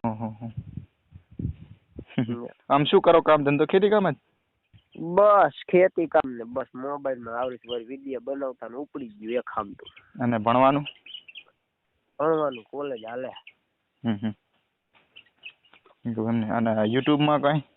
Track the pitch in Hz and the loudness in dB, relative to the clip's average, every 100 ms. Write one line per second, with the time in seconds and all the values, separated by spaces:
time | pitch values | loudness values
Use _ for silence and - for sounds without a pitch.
0 | 117 110 113 110 117 - - - - _ | -4 -4 -8 -8 -10 -10 -12 -16 -16 _
1 | _ - _ - - - - - _ - | _ -20 _ -10 -8 -8 -18 -20 _ -20
2 | - - 117 120 120 - _ 139 143 196 | -10 -6 -4 -6 -10 -18 _ 2 4 4
3 | 170 165 160 156 143 143 151 196 202 214 | 6 6 6 4 4 2 2 4 4 4
4 | 185 143 _ _ _ _ _ - _ - | 2 -2 _ _ _ _ _ -20 _ -12
5 | 165 180 208 202 156 - - 180 185 - | -2 4 6 8 6 0 0 4 4 2
6 | 160 - 135 120 113 127 123 127 135 143 | 0 0 0 -8 -8 -8 -10 -10 -8 -6
7 | 139 127 117 117 127 123 113 120 113 135 | -6 -6 -8 -6 -6 -8 -10 -10 -10 -14
8 | 139 127 120 139 135 123 113 120 147 139 | -10 -10 -8 -8 -8 -10 -14 -12 -12 -12
9 | 123 104 110 123 - - 101 85 - - | -14 -14 -6 -6 -4 -8 -8 -14 -20 -20
10 | _ - 120 117 107 120 131 143 147 - | _ -6 -2 0 2 4 4 2 -4 -16
11 | - - - - _ _ _ _ _ _ | -20 -20 -18 -20 _ _ _ _ _ _
12 | _ - 151 160 147 123 107 139 143 120 | _ -4 -2 0 -2 -6 -14 -10 -10 -10
13 | 110 123 127 101 - _ _ _ _ _ | -10 -10 -10 -14 -20 _ _ _ _ _
14 | 120 104 110 104 _ _ _ _ _ _ | -6 -4 -6 -8 _ _ _ _ _ _
15 | _ - _ _ - _ _ _ _ _ | _ -20 _ _ -20 _ _ _ _ _
16 | 120 110 110 117 107 117 113 107 107 123 | -8 -4 -2 -2 0 0 0 0 2 0
17 | 131 147 151 147 143 151 - | 2 2 2 2 2 0 -4